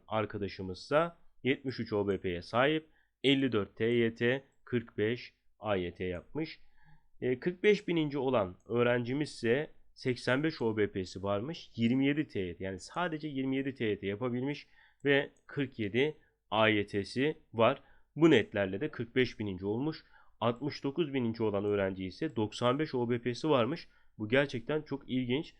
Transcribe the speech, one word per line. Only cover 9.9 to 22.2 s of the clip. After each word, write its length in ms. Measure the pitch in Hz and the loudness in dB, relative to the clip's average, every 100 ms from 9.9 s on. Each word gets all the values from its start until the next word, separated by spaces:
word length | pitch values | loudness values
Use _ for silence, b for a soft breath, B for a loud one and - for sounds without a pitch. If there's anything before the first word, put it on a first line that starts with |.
seksen 500 | - 131 123 - 131 | -6 -4 -2 0 0
beş 180 | 160 156 | 0 -2
O 160 | 113 107 | -2 2
B 140 | 101 | 0
P'si 320 | 101 92 98 | 0 -6 -6
varmış. 480 | 98 101 131 170 - - | -2 -2 -4 -10 -10 0
Yirmi 300 | 117 127 139 | 2 4 2
yedi 220 | 143 147 | 0 -2
T 120 | 107 | -4
Y 180 | 90 87 | -4 -6
T, 60 | |
yani 160 | 95 95 | -8 -8
sadece 480 | - 165 175 156 156 | -8 -4 -4 -4 -6
yirmi 280 | 135 131 135 | -4 -2 -2
yedi 200 | 135 127 | -2 -2
T 100 | 113 | 0
Y 140 | 98 | 0
T 80 | 95 | -2
yapabilmiş 600 | 104 127 123 135 147 - b b b 139 | -4 -2 -2 -2 -4 -10 b b b 2
ve 260 | 139 143 _ - | 2 2 _ -10
kırk 320 | 143 131 - | -6 -4 -4
yedi 380 | 104 113 147 - b b - | -2 0 0 -2 b b -4
A 160 | 107 110 | 4 4
Y 200 | 104 101 | 4 0
T'si 500 | 104 98 120 143 151 _ | -4 -4 -2 -2 -2 _
var. 280 | 110 113 143 b b b 143 | 4 4 4 b b b 4
Bu 160 | 165 | 8
netlerle 500 | 127 101 104 95 98 | 8 6 0 0 -2
de 100 | 151 | -6
kırk 240 | - 117 127 | -6 -2 0
beş 240 | 123 - | 0 -2
bininci 260 | 104 92 98 | -6 -4 -2
olmuş. 380 | 113 147 156 - b b b | -2 -2 -6 -12 b b b
Altmış 440 | 113 117 143 - | -2 -2 -6 -6
dokuz 300 | 139 143 156 | -4 -2 -2
bininci 300 | 135 117 113 | 0 -2 0
olan 220 | 110 101 104 | -2 0 0
öğrenci 400 | 104 95 95 95 | 0 0 -2 -8
ise 300 | - | -6